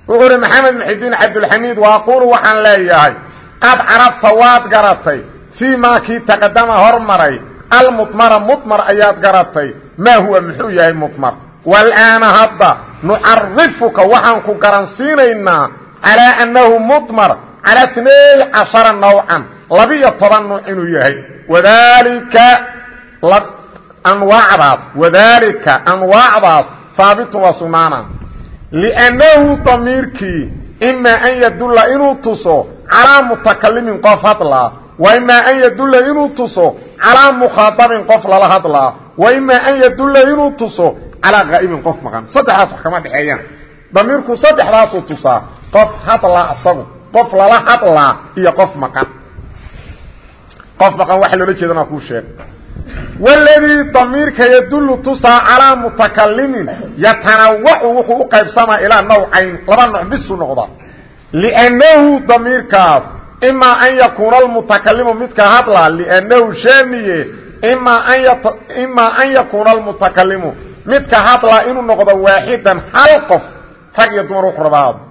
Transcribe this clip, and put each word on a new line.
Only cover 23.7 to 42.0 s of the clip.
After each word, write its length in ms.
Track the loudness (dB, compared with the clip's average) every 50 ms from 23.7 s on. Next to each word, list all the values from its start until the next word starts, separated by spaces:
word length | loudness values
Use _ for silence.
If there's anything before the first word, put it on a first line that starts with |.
| -20 -20 _ _ -20 _
anwaacdaas, 800 | _ -2 -2 -2 2 2 2 4 4 2 2 2 2 0 0 -2 -6 -14 -4
wadaalika, 880 | -2 0 2 4 4 4 4 4 4 2 0 -2 -2 -2 -2 -2 0 0
anwaacdaas, 800 | -2 -2 -2 0 2 4 4 4 4 2 2 2 2 2 2 0 -2 -10 -20 -20 -12 _
haabitun 480 | 0 2 2 2 0 -2 -8 -4 0
waa 120 | 0 0 0
sugnaana. 460 | -2 -6 -4 -2 0 0 0 -2 -6 -10 -14 -18 -18 -18 -18 -18 -20 -20 -20 -20 -20 -20 -10
Li'annahu 880 | -6 -4 -4 -2 0 0 0 0 2 4 4 4 6 4 4 2 0 -2 0
damiirkii, 840 | 0 0 0 -2 -4 -4 -4 -6 -8 -10 -10 -10 -8 -8 -8 -8 -10 -14 -16 -18 -20 -10
imaa 420 | -4 -4 -4 -2 0 0 0 0 0 0
an 100 | -4 0 0
yadulla 480 | 0 -2 -2 -4 -4 0 2 2 2 2
inuu 260 | 0 0 0 -2 -2
tuso, 520 | -2 -6 -6 -6 -4 -2 -2 -2 -2 -2 -6 -14 -20 -8 -2
calaa 320 | 0 2 4 4 4 2
mutakallimin 800 | 2 0 -6 -2 -2 -2 -2 0 -2 -2 -2 -2 -6 -6 -8 0
qof 180 | 0 0 0 2
hadlaa, 500 | 0 -2 -2 0 -2 -2 0 0 -2 -4 -6 -12 -20 -20 -8
wa 200 | -2 2 2 2
imaa 260 | 2 2 2 2 2 2
an 100 | 2 0 2
yadulla 380 | 0 0 0 -2 -2 2 2 2
inuu 300 | 2 0 -2 -2 -4 -4
tuso, 460 | -4 -8 -8 -6 -2 -2 -2 -2 -2 -6 -20 -20 -12
calaa 360 | -2 0 2 4 4 4 2
mukhaatabin 720 | 2 0 -2 -2 0 2 0 0 2 2 2 2 2 -4 0
qof 200 | 0 0 0 2
lala 220 | 0 0 2 2 2
hadlaa, 440 | 0 0 0 0 0 0 0 -2 -4 -8 -20 -20
wa 200 | _ -2 0 0
imaa 300 | 0 0 0 0 0 0
an 140 | 0 -2 0
yadulla 440 | 2 2 0 0 0 -4 0 2 2 2
inuu 280 | 2 2 -2 -2 -4
tuso, 440 | -4 -6 -10 -8 -4 -2 -2 -2 -4 -6 -18 -20 -14 -4
calaa 240 | -2 0 0 0 0
ghaa'ibin 380 | 0 -2 -2 -2 -2 -6 -6 -6
qof 180 | -8 -8 -8